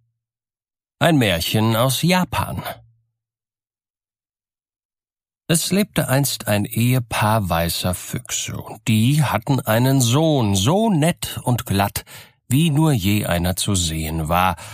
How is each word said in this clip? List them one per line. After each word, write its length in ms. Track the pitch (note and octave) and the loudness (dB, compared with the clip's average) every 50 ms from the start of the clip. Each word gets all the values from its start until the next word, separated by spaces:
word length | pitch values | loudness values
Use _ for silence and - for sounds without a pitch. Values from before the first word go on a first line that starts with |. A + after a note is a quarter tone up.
| _ _ _ _ _ _ _ _ _ _ _ _ _ _ _ _ _ _ _ - | _ _ _ _ _ _ _ _ _ _ _ _ _ _ _ _ _ _ _ -2
Ein 180 | C#3 E3+ E3 | 0 2 4
Märchen 600 | C#3 A#2 G2 F2 E2 - - - A2 A2 A2+ A2+ | 4 4 2 2 0 -2 -2 0 0 2 2 2
aus 260 | A2 B2 C3+ B2+ - - | 2 2 0 0 0 0
Japan. 600 | E3+ F3+ F3+ F3+ - - - - - - - - - - - - _ _ _ _ _ _ _ _ _ _ _ _ _ _ _ _ _ _ _ _ _ _ _ _ _ _ _ _ _ _ _ _ _ _ _ _ _ _ _ _ _ _ _ _ _ _ _ _ _ _ _ _ - | 2 2 2 0 -2 -4 -6 -4 -4 -6 -10 -10 -10 -12 -14 -18 _ _ _ _ _ _ _ _ _ _ _ _ _ _ _ _ _ _ _ _ _ _ _ _ _ _ _ _ _ _ _ _ _ _ _ _ _ _ _ _ _ _ _ _ _ _ _ _ _ _ _ _ -2
Es 240 | E3+ E3+ - - F3+ | -2 -2 0 0 0
lebte 360 | G3 G#3 - - - D3+ - | 0 0 0 0 -4 -2 0
einst 380 | C3 C3+ C#3 - - - - | 2 2 2 0 -2 -6 -4
ein 180 | - G#2 G2+ G#2 | -2 0 0 0
Ehepaar 840 | - - A2 A#2 B2 B2+ C3 A#2+ - - - A#2 G#2+ A2 A2+ G2 E2+ | -2 -2 0 0 2 2 0 -2 -4 -4 -2 0 2 2 2 0 0
weißer 460 | E2+ E2 E2+ E2+ E2 - - F#2 F2 | 0 0 0 -2 -2 -2 -2 -4 -4
Füchse, 600 | - - - - - - - - - - - - | -4 -8 -10 -10 -10 -10 -8 -8 -8 -8 -8 -8
und 300 | G#2+ - - - - - | -10 -12 -14 -16 -12 -2
die 380 | - A2 G#2+ A2 B2+ D3+ D#3 C#3 | 2 2 4 4 4 4 4 2
hatten 340 | A#2 G2+ - - - C#3 B2 | 2 0 -2 0 0 -2 -2
einen 400 | - - G#2+ A#2 B2 C3 C3+ C3+ | 0 0 2 2 4 4 4 4
Sohn, 540 | A#2+ A#2 A#2+ D3 D#3+ D#3+ D3+ C3+ A2+ G2+ G2 | 2 2 2 2 2 2 2 2 2 2 0
so 360 | G2 G2 C3+ F3 G3+ A3+ A3+ | 0 2 2 2 2 2 2
nett 500 | G3 D3 D3+ F3 F3 - - - - - - | 2 2 2 0 0 -2 -6 -10 -10 -6 -2
und 240 | B2 B2 A#2 - | -2 -2 -2 -2
glatt, 380 | - F#2+ G2 G2 G2+ - - - - - - - - _ _ _ - | -4 0 0 0 0 -2 -8 -12 -12 -20 -20 -20 -20 _ _ _ -2
wie 220 | B2 C#3+ E3 E3 | 0 2 2 2
nur 220 | C#3 D3 D#3+ D#3+ C#3 | 2 2 2 2 2
je 340 | G#2+ F2 G2+ G#2 G#2 G2+ | 2 0 0 0 0 0
einer 300 | - F2 F2 F2 F2+ F2+ | -2 -2 0 0 -2 -2
zu 180 | - - - G2+ | -2 -2 -2 -2
sehen 540 | F#2 E2+ D#2+ D#2+ D#2+ D#2 D#2 D#2+ D#2+ D#2 D2+ | -2 -2 -2 -4 -4 -6 -4 -4 -4 -4 -2
war, 280 | E2+ F2 F#2 F#2 F2+ - - - | 0 2 2 0 0 -4 -10 -18